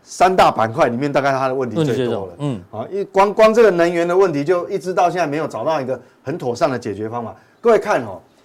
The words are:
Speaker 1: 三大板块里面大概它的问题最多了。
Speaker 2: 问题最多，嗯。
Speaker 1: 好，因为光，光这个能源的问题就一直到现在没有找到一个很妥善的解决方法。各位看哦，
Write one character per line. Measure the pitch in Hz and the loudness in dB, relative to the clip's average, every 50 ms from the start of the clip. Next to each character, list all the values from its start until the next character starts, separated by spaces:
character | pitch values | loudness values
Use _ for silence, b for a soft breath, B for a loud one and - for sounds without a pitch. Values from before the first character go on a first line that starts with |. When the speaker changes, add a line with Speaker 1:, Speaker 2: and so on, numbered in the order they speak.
Speaker 1:
三 | _ - - - 180 185 185 | _ -10 -2 2 2 2 4
大 | 196 190 151 | 4 4 4
板 | - - 110 113 | 4 2 -2 0
块 | 113 151 156 127 | 2 0 0 0
里 | 117 120 | 0 -2
面 | 143 143 | -2 0
大 | 139 147 | 0 0
概 | 135 139 | 0 0
它 | 135 131 135 131 | 0 0 -2 -2
的 | 127 | -2
问 | 139 127 120 | -2 -4 -4
题 | 107 165 | -2 -2
最 | 156 | 0
多 | 139 117 | 0 0
了。 | |
Speaker 2:
问 | |
题 | 131 127 | 0 -2
最 | |
多， | 117 120 101 95 92 87 - | -2 -2 -4 -6 -10 -10 -8
嗯。 | 143 143 120 95 87 - | -6 -6 -6 -8 -12 -14
Speaker 1:
好， | - 104 123 156 | -12 -12 -10 -8
因 | 185 | -8
为 | 202 196 | -8 -8
光， | - - 196 196 208 | -2 2 2 2 2
光 | 190 226 220 220 214 | 4 4 4 6 6
这 | 240 | 6
个 | 233 202 | 6 6
能 | 175 170 170 170 | 6 4 2 2
源 | 180 170 170 | 2 0 0
的 | 175 175 | 2 4
问 | 185 196 180 | 4 4 2
题 | 147 143 143 | 2 -2 0
就 | 160 180 175 170 180 | 0 0 -2 -2 -4
一 | 202 185 | -6 -6
直 | - 185 | -4 -4
到 | 180 196 180 175 | 0 2 0 2
现 | 165 185 | 2 0
在 | 165 | -2
没 | 143 143 156 | -2 -2 -4
有 | 151 | -6
找 | 127 - 110 120 | -6 -6 -4 -4
到 | 156 160 147 | -2 -2 -2
一 | 131 | -2
个 | 127 127 113 b b b b | -4 -6 -8 b b b b
很 | b 131 127 | b -10 -8
妥 | 117 143 123 117 | -6 -6 -6 -2
善 | 117 165 147 | 0 -2 -2
的 | 127 117 | -2 -4
解 | - 113 98 | -6 -6 -6
决 | 98 107 110 | -6 -8 -8
方 | 117 120 - | -8 -8 -10
法。 | - - b b b b b | -10 -14 b b b b b
各 | - 233 | 2 2
位 | 220 196 | 2 2
看 | - 208 196 147 120 | 2 0 -2 -4 -4
哦， | 101 92 - _ b b b | -6 -14 -16 _ b b b